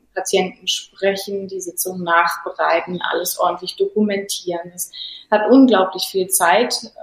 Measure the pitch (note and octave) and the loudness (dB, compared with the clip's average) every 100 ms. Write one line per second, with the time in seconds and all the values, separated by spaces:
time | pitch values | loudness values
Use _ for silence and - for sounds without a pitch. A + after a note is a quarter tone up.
0 | _ F#3 F#3 F#3+ F#3 - F#3 - - - | _ -8 -2 -2 -2 -6 -8 -8 -8 -4
1 | G3 G3 - G3 F#3+ F#3+ F3+ - F#3 F#3 | -2 -2 -6 -8 -8 -10 -10 -8 -8 -6
2 | E3+ E3+ F3 - F3+ - D#3 E3 F3 F3+ | 0 2 2 -2 -8 -2 0 0 -2 -6
3 | - E3 F3+ - F3+ F3 F3+ - G3 G#3+ | -4 -4 -4 -2 -2 -2 -8 -4 -2 0
4 | G#3+ G3 G3+ - F3+ E3+ F3 F3+ - - | 0 -2 -4 -8 -6 -8 -8 -12 -12 -12
5 | - - - G#3+ G#3+ C4 B3+ A3 D4+ F#3 | -16 -18 -2 0 6 8 8 6 2 -2
6 | - F#3+ F#3 - E3+ F#3+ B3 - A3 - | -4 -2 -2 2 4 4 2 -2 -8 -14